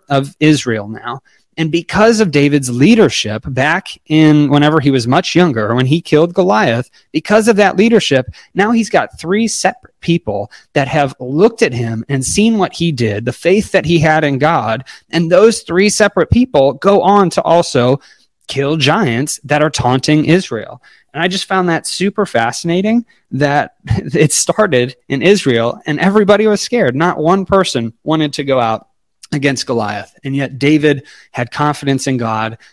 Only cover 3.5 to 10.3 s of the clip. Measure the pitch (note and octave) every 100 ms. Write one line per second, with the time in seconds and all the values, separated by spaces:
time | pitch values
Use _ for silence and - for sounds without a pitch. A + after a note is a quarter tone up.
3.5 | A#2+ C#3+ F3 - - - D#3 D#3 D3+ C#3+
4.5 | C#3+ D3 D#3 C3+ C3 A#2+ D3 - E3 F3
5.5 | A2+ G#2+ A#2+ C3 E3 - D3+ F3 F3 F3+
6.5 | G#3+ E3+ A#2 - _ _ D#3 - G#3+ A3
7.5 | G3+ G3 - A3 A3+ - C3+ C3 - -
8.5 | E3+ G#3 A#3 G#3+ F3 A#2+ - E3 G#3 A3+
9.5 | - F#3+ - - _ - E3+ -